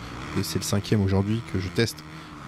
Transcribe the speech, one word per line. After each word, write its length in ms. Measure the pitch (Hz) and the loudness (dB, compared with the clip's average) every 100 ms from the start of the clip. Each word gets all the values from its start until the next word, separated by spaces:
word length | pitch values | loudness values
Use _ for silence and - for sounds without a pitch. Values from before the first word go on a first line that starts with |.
| - - - 90 | -10 -10 -4 -2
Et 60 | |
c'est 160 | 98 95 | 0 -2
le 40 | |
cinquième 380 | - 104 - 110 | 0 0 4 4
aujourd'hui 400 | 98 95 98 113 120 | 6 4 4 0 0
que 80 | - | -2
je 80 | 90 | -2
teste 380 | 87 113 - 78 80 - - | 2 2 0 -12 -14 -14 -14